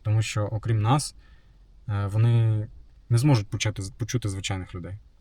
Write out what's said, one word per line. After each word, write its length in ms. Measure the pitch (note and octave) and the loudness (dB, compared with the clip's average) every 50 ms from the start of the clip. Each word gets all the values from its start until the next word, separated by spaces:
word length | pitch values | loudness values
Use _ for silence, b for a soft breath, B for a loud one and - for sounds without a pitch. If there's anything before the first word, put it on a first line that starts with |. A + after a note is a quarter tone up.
Тому 200 | _ G#2+ G#2+ A2 | _ 2 2 2
що, 240 | G#2+ - - G#2+ G#2 | 2 0 -2 -4 -4
окрім 360 | - A#2 G#2 - A2 A2+ G#2+ | -2 -4 -4 -2 0 0 2
нас, 340 | G2+ A2+ C3+ D3+ - - - b b b b b b b b b b _ - - - - | 4 2 2 2 0 -4 -10 b b b b b b b b b b _ -20 -16 -8 -6
е, 180 | G2+ G2+ G2+ | -4 -2 -2
вони 600 | G2 G2+ A2 A2+ A#2 A#2 A#2 A2+ A2+ A2 G#2+ G#2+ - - - - - - - - - | 0 2 4 4 6 4 4 4 2 2 0 -2 -6 -12 -20 -20 -20 -20 -20 -2 0
не 80 | A#2+ | 0
зможуть 300 | A#2 B2 D3+ C3+ A2+ G2 | 4 4 4 4 4 2
почати, 360 | - - G#2 - A2 G2+ - F#2+ F#2+ - | -2 -6 -4 -4 -4 -4 -4 -8 -10 -6
почути 320 | - A2+ - - A#2+ - G2+ | -8 -6 -4 -4 -4 -4 -4
звичайних 460 | F#2+ F#2+ - - G2 F#2 F2+ - - | -6 -6 -6 -6 -6 -6 -6 -10 -12
людей. 220 | F2+ E2+ F2 G2 G#2 - - _ _ | -12 -10 -10 -12 -14 -16 -20 _ _